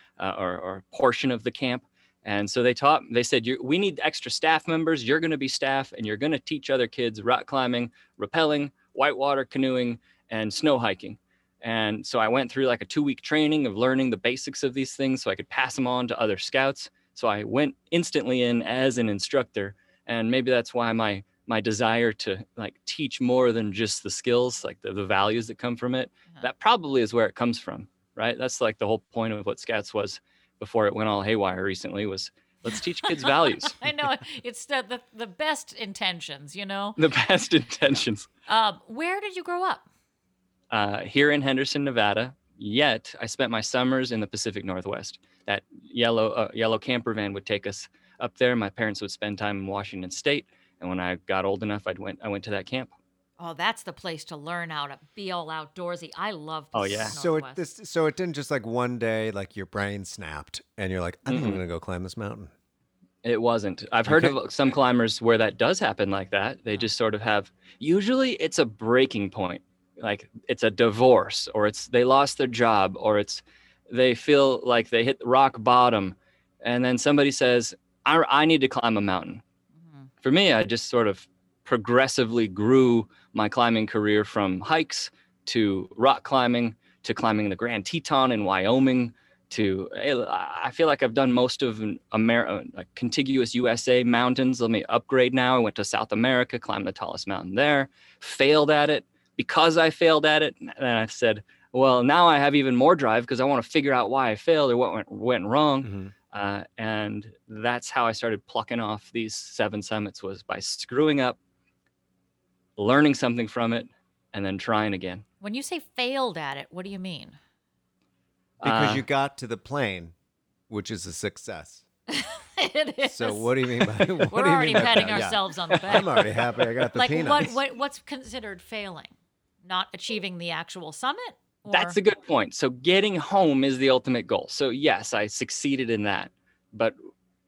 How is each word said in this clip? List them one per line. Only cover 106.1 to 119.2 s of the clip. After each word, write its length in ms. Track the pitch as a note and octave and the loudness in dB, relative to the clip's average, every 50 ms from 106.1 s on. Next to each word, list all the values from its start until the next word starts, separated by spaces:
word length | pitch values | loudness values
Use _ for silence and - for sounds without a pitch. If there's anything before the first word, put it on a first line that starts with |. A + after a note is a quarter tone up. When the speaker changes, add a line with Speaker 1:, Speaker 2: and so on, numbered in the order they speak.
| - _ _ _ - | -16 _ _ _ -8
Speaker 1:
Uh, 300 | G2+ G2+ G2+ G2+ G2+ - - _ A#2 | -6 -4 -4 -4 -6 -8 -10 _ -8
and 520 | A2 A2 G#2+ G#2+ G#2 G#2 G#2 G#2 G#2+ A2 - _ _ | -6 -4 -4 -4 -4 -6 -8 -10 -12 -14 -20 _ _
that's 440 | - A2 G#2+ A2 A#2+ B2 A#2+ - - | -18 -10 -6 -4 -4 -4 -4 -6 -4
how 160 | - C3+ A#2 | -2 0 0
I 60 | A2+ A2 | 0 -2
started 300 | - B2 A2+ G#2+ G2 - | -2 -4 -4 -4 -6 -6
plucking 320 | - - A2+ A2+ - A#2+ A#2 | -6 -6 -6 -4 -4 -4 -4
off 320 | A2 G#2 G#2+ - - - | -4 -4 -6 -8 -10 -8
these 240 | - A#2 A2 A2 - | -8 -6 -6 -6 -8
seven 480 | - - - - - G#2+ G2+ G#2 G2+ G2 | -12 -12 -8 -4 -2 -2 -2 -2 -6 -6
summits, 400 | - A2 G#2+ G#2 F#2+ - - - | -6 -6 -6 -6 -6 -8 -10 -12
was 180 | F#2+ G2 - | -12 -12 -10
by 160 | - - - | -10 -10 -8
screwing 640 | G2 - - - - - - B2 C#3 D#3 D#3 C#3+ C#3 | -6 -6 -8 -8 -8 -10 -4 0 2 2 4 4 2
up, 160 | B2+ B2+ - - _ _ _ _ _ _ _ _ _ _ _ _ _ _ _ _ _ _ _ _ _ _ _ _ _ _ _ | 0 0 -2 -6 _ _ _ _ _ _ _ _ _ _ _ _ _ _ _ _ _ _ _ _ _ _ _ _ _ _ _
learning 360 | G#2+ G2+ A2+ C3 D3 D3+ D3 C3 | -2 2 4 6 6 6 4 4
something 320 | - C3+ A#2+ A#2+ A#2+ A2+ | 2 0 -2 0 -2 -4
from 260 | G#2+ - B2 A#2 A2+ A#2 | -4 -2 -2 0 0 0
it, 140 | A#2 - - _ _ _ _ _ _ _ _ - | -2 -6 -10 _ _ _ _ _ _ _ _ -10
and 120 | G2 G2 | -6 -6
then 120 | F#2+ G2 | -4 -6
trying 360 | F#2 - A#2 A2 G#2+ G#2+ G#2 G2 | -4 -2 0 0 0 0 0 -4
again. 300 | F#2 F#2+ F2+ F#2 G#2+ - _ _ _ | -6 -8 -10 -10 -12 -16 _ _ _
Speaker 2:
When 140 | F#3+ G#3 A3 | -12 -10 -10
you 80 | C4+ | -10
say 180 | C#4 - F4+ D4+ | -8 -8 -10 -10
failed 580 | - - _ B3+ B3 B3 C4+ C4+ B3+ A3 D#3 | -12 -10 _ -6 -4 -4 -2 -4 -4 -4 -6
at 200 | D#3+ D3 C3+ C#3 | -6 -8 -8 -10
it, 100 | C#3 - - | -10 -12 -14
what 140 | F3 F3+ F#3 | -14 -14 -12
do 60 | G3 | -12
you 80 | G3+ F#3 | -12 -12
mean? 380 | F#3 F#3 D#3+ - - - - _ _ _ _ _ _ _ _ _ _ _ _ _ _ _ _ _ _ _ _ _ _ _ _ - | -10 -10 -12 -12 -14 -18 -20 _ _ _ _ _ _ _ _ _ _ _ _ _ _ _ _ _ _ _ _ _ _ _ _ -6
Speaker 3:
Because 300 | A#2 A#2+ A2 A2 A2 G#2 | -2 0 2 2 2 2
Speaker 1:
Uh, 40 | G#2+ | 0
Speaker 3:
you 60 | C3+ A2 | -2 -2
got 340 | - C#3+ C3+ | 0 0 0